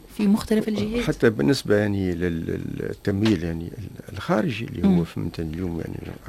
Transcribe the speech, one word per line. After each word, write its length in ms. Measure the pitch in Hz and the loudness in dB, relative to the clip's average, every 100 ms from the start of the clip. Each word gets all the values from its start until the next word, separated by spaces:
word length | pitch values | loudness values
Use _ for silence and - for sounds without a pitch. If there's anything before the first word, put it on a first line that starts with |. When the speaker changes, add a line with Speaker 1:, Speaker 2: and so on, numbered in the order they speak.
| - - | -4 0
Speaker 1:
في 100 | 208 | 4
مختلف 400 | 214 - 220 220 | 4 4 0 0
الجهات. 360 | 208 208 233 | -2 -2 -2
Speaker 2:
حتى 260 | 240 220 120 | -2 4 4
بالنسبة، 460 | 110 143 135 - 104 | 4 2 2 4 2
يعني، 380 | 104 98 92 | 4 2 0
لل-، 320 | 85 87 82 87 | 0 0 -2 -4
لل-، 380 | - - - | -4 -6 -6
للتمويل، 600 | - - - 98 110 95 | -6 -4 -2 2 4 2
يعني، 220 | 85 82 85 - | 0 -4 -8 -10
ال-، 360 | 90 - - | -12 -14 -14
الخارجي 520 | 98 - 196 185 110 117 | -10 -2 0 0 -4 -6
اللي 220 | 95 98 | 0 4
هو، 40 | |
Speaker 1:
مم. 120 | 90 | 4
Speaker 2:
فهمتني، 500 | 82 - 95 85 80 | 2 -2 -6 -4 -6
اليوم، 260 | 80 92 82 | -4 -4 -4
يعني، 180 | - - 87 - | -6 -8 -10 -12